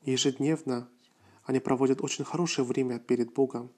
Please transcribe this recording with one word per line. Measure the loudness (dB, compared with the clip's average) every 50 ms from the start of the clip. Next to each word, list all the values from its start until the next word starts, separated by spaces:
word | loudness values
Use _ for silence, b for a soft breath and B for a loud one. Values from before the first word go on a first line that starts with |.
И | _ -2
ежедневно | 0 2 2 0 0 2 0 0 0 0 -2 -4 -4 -4 -6 -10 _ _ b b b b b b b b b
они | 0 0 0
проводят | 2 2 2 4 4 4 4 2
очень | 0 -6 -4 -6 -6
хорошее | -6 -2 -2 -2 0 0 -2 0
время | 0 0 0 0 -2 -2 -6
перед | 0 0 0 0 0 -2
Богом. | 2 0 0 0 0 -8 -10 -10 _